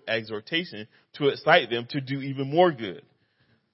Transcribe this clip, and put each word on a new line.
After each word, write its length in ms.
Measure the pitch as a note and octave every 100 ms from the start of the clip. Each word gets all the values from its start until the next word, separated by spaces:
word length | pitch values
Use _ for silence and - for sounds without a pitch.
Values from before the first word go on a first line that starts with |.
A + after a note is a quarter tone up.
| -
exhortation 800 | A2+ G#2+ G#2+ - E3 F3+ G#2+ A2 _ _ -
to 120 | C#3+
excite 420 | A2+ - E3+ A#2
them 180 | A#2 A#2
to 100 | D3
do 220 | C3 C#3
even 280 | C3+ C3+ C3+
more 220 | D#3 F#3
good, 320 | C3+ G#2+ E2 _ _ _ _ _ _ _